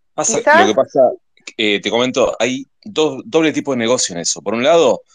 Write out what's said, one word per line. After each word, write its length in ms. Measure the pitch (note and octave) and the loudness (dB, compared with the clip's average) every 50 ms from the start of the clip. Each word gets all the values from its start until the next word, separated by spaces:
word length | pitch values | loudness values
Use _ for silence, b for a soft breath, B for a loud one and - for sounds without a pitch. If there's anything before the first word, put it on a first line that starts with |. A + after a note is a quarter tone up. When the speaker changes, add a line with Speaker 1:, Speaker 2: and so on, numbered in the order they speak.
| _ _ - | _ _ -8
Speaker 1:
Pasa, 240 | - G#3 - A3+ - | -6 -4 -2 -2 0
Speaker 2:
quizás 220 | - D4 D4+ E4 | 2 4 4 6
Speaker 1:
lo 60 | F#4+ | 4
que 80 | - - | 4 2
pasa, 360 | - - - - C#3+ B2+ - - - _ _ _ _ - - - | 0 0 0 2 2 2 2 0 -4 _ _ _ _ -20 -16 -6
eh, 240 | - A2 G#2 G2+ G2 | -2 0 0 0 0
te 100 | F2+ G#2 | -2 -2
comento, 440 | A2 A#2 B2 C3 A#2 C3 A2+ - - - | 0 0 0 0 0 0 0 0 0 -2
hay 280 | A2+ B2+ B2+ C#3 C#3 _ _ _ - | -4 -4 -4 -6 -10 _ _ _ -16
do-, 380 | G#2+ G2 D3+ D#3 D3 C3+ A#2+ - | -8 -2 -2 -2 -2 -2 -6 -10
doble 280 | A2+ - D#3+ D#3+ D3+ | -2 0 0 0 2
tipo 180 | - D3 - C#3+ | 0 -2 -4 -4
de 80 | C3+ A#2+ | -4 -2
negocio 360 | A2+ A2+ B2+ B2 - - F2+ | 0 0 0 0 -2 -6 -6
en 60 | E2+ | -6
eso. 220 | E2 - - - | -6 -6 -6 -6
Por 120 | - G2+ G#2+ | -6 -6 -4
un 100 | A#2 B2+ | -2 0
lado, 380 | D3 E3+ E3+ D3+ A#2+ F#2+ - - _ _ | 2 4 4 4 2 2 -2 -6 _ _